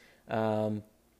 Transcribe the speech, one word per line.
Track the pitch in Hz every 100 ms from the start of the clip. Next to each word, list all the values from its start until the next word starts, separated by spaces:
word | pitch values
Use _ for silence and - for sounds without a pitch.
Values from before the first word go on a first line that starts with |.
| - - -
um, | 113 110 107 107 107 - _ _